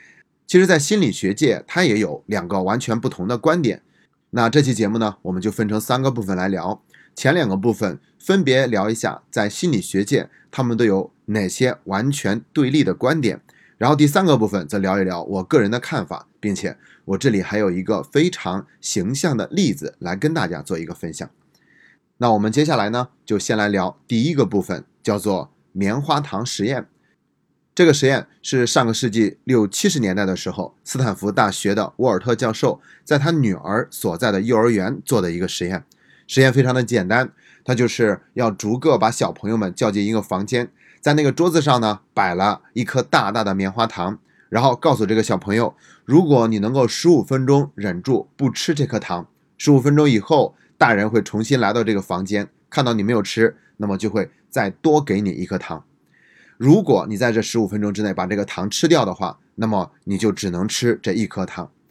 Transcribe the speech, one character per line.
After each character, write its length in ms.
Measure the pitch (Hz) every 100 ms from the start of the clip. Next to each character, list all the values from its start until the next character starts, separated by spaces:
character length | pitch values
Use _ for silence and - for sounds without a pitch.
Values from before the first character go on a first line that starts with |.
| - _ _ _ -
其 120 | 180
实 60 | 190
在 140 | 165
心 200 | 143 214
理 120 | 147
学 200 | - 95
界， 320 | 101 135 95 -
它 160 | 170
也 160 | 175 107
有 240 | 95 76 -
两 220 | 101 87
个 160 | 95
完 160 | 92 117
全 200 | 120 113
不 80 | 123
同 200 | - 92
的 100 | 120
观 240 | 156 175
点。 220 | 131 - _ _ _ _ _
那 180 | 120 117
这 140 | 147
期 100 | 139
节 140 | 110 104
目 100 | 113
呢， 200 | 110 101
我 100 | 87
们 80 | 92
就 120 | 104
分 180 | 101 107
成 100 | 107
三 220 | - 123
个 80 | 135
部 140 | 120
分 120 | 98 92
来 120 | 95
聊。 340 | 92 87 - _ _ _ -
前 160 | 135
两 160 | 170 123
个 80 | 95
部 160 | 117
分 280 | 104 101 73 _ _
分 260 | - 190
别 220 | 143 127 131
聊 240 | 107 104
一 60 | 113
下 260 | 110 - _
在 180 | 120 104
心 240 | - 180
理 80 | 113
学 240 | - 95
界 280 | 98 131 - _ _
他 140 | -
们 120 | 123 113
都 80 |
有 300 | 117 95 - _ -
哪 220 | 107 92
些 300 | - 127 -
完 280 | - 98 131
全 300 | 143 101 110 -
对 200 | - 127
立 120 | 147
的 80 | 123
观 300 | 90 123 160
点， 180 | 117 - - _ _ -
然 100 | 123
后 80 | 151
第 120 | 147
三 180 | 190 190
个 100 | 131
部 120 | 107
分 200 | 98 76
则 120 | 101
聊 200 | 95 98
一 40 |
聊 180 | 92 87
我 220 | - 95
个 180 | 92 151
人 80 | 101
的 100 | 120
看 240 | - 143
法， 240 | 90 - - _
并 160 | 104 95
且 200 | 90 - _ _ -
我 100 | 95
这 140 | 139
里 140 | 101
还 160 | 90 104
有 100 | 101
一 140 | 90
个 180 | 92 101
非 300 | 71 143 175
常 340 | - 90 92 - _
形 320 | - 107 92
象 240 | 139 180 123
的 100 | 95
例 240 | 165 175 120
子 200 | 76 -
来 160 | 87 95
跟 180 | 151
大 140 | 165 92
家 160 | 82
做 120 | - 85
一 100 | 82
个 100 | 87
分 180 | 85
享。 160 | 76 82 _ _ _ _ _ _ _ _ -
那 140 | 120
我 80 | 110
们 120 | 107
接 140 | 113 156
下 100 | 135
来 140 | 101
呢， 200 | 120 123 _
就 140 | - 104
先 180 | - 110
来 120 | 104
聊 320 | 98 92 - -
第 160 | 117
一 100 | 139
个 100 | 147
部 160 | 101 98
分， 240 | 90 87 - _
叫 160 | - 104
做 340 | 107 95 73 _ _
棉 300 | 95 98 123
花 180 | 147 147
糖 240 | 143 98
实 220 | 123 - 107
验。 220 | 131 - _ _ _ _ _ _ _ _ -
这 100 | 170
个 80 |
实 140 | 143 135
验 180 | 127 - _
是 240 | - 131 120
上 180 | 151
个 80 | 117
世 200 | 113 127
纪 260 | 107 104 -
六 240 | - 127 104
七 200 | - 202
十 120 | 160
年 160 | 107 92
代 100 | 98
的 100 | 90
时 140 | -
候， 260 | 90 90 -
斯 140 | - 131
坦 180 | 127 95
福 160 | 101
大 200 | 104 107
学 240 | 95 101 104
的 180 | 98 -
沃 120 | 123
尔 80 | 92
特 180 | 123 117
教 160 | 120
授 300 | 110 135 - _ -
在 160 | - 147
他 100 | 147
女 240 | 165 120
儿 340 | 90 87 107 135
所 260 | - 107 85
在 140 | 120
的 100 | 98
幼 160 | 110 113
儿 140 | 117
园 280 | 107 92 143 -
做 160 | 117
的 100 | 90
一 60 | 85
个 100 | 90
实 200 | - 87
验。 160 | 92 - _ _ _ -
实 140 | -
验 140 | 135
非 100 | 127
常 100 | 127
的 80 | 127
简 240 | 117 117 92
单， 280 | 117 131 - _ _ -
他 100 | 117
就 100 | 120
是 360 | - 113 95 _ -
要 140 | 117
逐 300 | 98 104 123
个 180 | 156 123
把 140 | 113
小 180 | - 101
朋 220 | 85 101
友 60 | 113
们 160 | 98 87
叫 160 | 117
进 140 | 101 101
一 60 |
个 100 | 110
房 240 | 98 92 104
间， 240 | 123 123 _ _ _
在 140 | - 147
那 60 |
个 120 | 143
桌 160 | 120 175
子 120 | 160
上 200 | 143 127
呢， 180 | 110 104 _
摆 200 | - 98
了 280 | 87 101 101 _
一 140 | 113 -
颗 180 | 131
大 260 | 120 156 104
大 140 | 110
的 100 | 104
棉 160 | 95 95
花 160 | 104 113
糖， 320 | - 90 107 _ _ _
然 160 | 110
后 100 | 131
告 220 | 120 165 120
诉 100 | 101
这 80 |
个 80 | 110
小 160 | 107 95
朋 180 | 98 107
友， 200 | 120 - - - -
如 200 | 147 170
果 220 | 135 113
你 120 | 107
能 120 | 104
够 160 | 135 120
十 220 | - 170
五 120 | 160
分 240 | 98 135 131
钟 240 | 139 147 -
忍 260 | 101 87
住 280 | 90 127 - -
不 120 | 131
吃 240 | - -
这 120 | 147 139
颗 120 | 110
糖， 300 | - 87 87 _ _ -
十 120 | -
五 120 | 139
分 160 | 131 147
钟 120 | 147
以 80 | 110
后， 380 | 98 156 117 - _ -
大 160 | 131
人 160 | 104 107
会 120 | 110
重 220 | 98 107
新 160 | 113 135
来 140 | 101
到 100 | 117
这 100 | 110
个 80 | 101
房 220 | 95 90
间， 240 | 95 104 98 _ _
看 160 | - 131
到 80 |
你 100 | 113
没 80 | 101
有 100 | 120
吃， 360 | 98 - 113 - _ -
那 100 | 104
么 120 | 95
就 120 | 107
会 220 | 104 90 _ _
再 200 | - 101
多 320 | - 165 151
给 180 | 143 101
你 100 | 104
一 160 | 67 90
颗 120 | 92
糖。 260 | - 80 - _ _ _ _ _ _ -
如 240 | 123 185
果 240 | 180 107 82
你 80 | 104
在 160 | 120
这 80 | 110
十 180 | 104 117
五 80 | 101
分 140 | 104
钟 120 | 104
之 80 | 101
内 120 | 107
把 120 | 92 92
这 120 | 101
个 80 | 98
糖 240 | - 98
吃 180 | - 165
掉 160 | 160
的 100 | 110
话， 260 | 90 90 - _ -
那 120 | 110
么 240 | 104 85 _ -
你 120 | 98
就 140 | 107
只 180 | 98 101
能 160 | 87 104
吃 320 | - 120 -
这 80 | -
一 160 | 95 104
颗 180 | - 92
糖。 240 | - 85 _ _